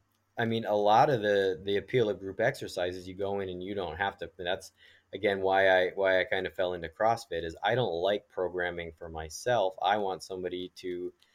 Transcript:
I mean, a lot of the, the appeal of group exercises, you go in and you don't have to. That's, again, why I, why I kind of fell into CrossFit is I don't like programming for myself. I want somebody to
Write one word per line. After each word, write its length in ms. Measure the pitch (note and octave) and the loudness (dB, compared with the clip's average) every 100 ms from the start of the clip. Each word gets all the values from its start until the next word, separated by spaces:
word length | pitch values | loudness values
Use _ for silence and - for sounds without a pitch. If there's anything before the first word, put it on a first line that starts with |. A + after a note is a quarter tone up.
| _ _ _ - | _ _ _ -4
I 100 | A2+ | 0
mean, 180 | A2+ | 0
a 100 | G2+ | 0
lot 360 | G#2 G#2 A2 D3+ | 2 6 6 6
of 120 | B2 | 4
the, 380 | G#2 G2+ F#2+ F#2 | 4 4 2 0
the 120 | G2 G2+ | -2 -2
appeal 320 | F#2+ B2+ G#2+ | 0 2 2
of 100 | F#2 | 0
group 220 | F#2+ F#2 | -6 -2
exercises, 680 | A#2 - G2 - F2+ F#2 F2+ | -2 -2 -6 -4 -4 -4 -10
you 80 | |
go 260 | F#2 G2 G2+ | -6 -4 -4
in 80 | F#2+ | -4
and 140 | F2+ | -6
you 120 | F#2 | -6
don't 220 | G2+ F2 E2+ | -4 -4 -2
have 220 | G2 - | -4 -4
to. 120 | E2+ - | -12 -8
That's, 340 | F2 F#2+ - _ - - _ | -6 -6 -8 _ -20 -20 _
again, 300 | F#2+ G2+ G2 | -2 0 2
why 260 | F#2+ F#2+ F#2+ | 2 4 6
I, 220 | F#2 F#2 | 6 4
why 260 | F#2+ F#2+ F#2 | 2 2 4
I 40 | |
kind 220 | F2+ F#2+ F#2 | 2 -2 -2
of 80 | |
fell 180 | - F2+ | -2 -4
into 160 | F2+ E2 | -4 -8
CrossFit 560 | - A2 A#2 - E2+ | 0 0 0 -4 -6
is 120 | E2 E2 | -6 -4
I 120 | G2+ | 0
don't 180 | B2 A2 | 2 0
like 360 | E2+ F#2 G#2 - | 0 0 0 -4
programming 640 | - F2+ F2+ F2 F2 E2+ D#2+ | -4 -4 -2 -4 -4 -10 -12
for 100 | E2+ | -12
myself. 680 | D#2+ D#2+ - - A#2+ F#2+ - | -10 -10 -6 -2 0 0 0
I 160 | F#2 G#2+ | 0 2
want 240 | G2 E2+ | 0 -4
somebody 500 | - F#2+ F2+ F2+ F2+ - | -8 -8 -6 -6 -10 -10
to 360 | F#2 F2 F2+ - _ | -8 -6 -8 -12 _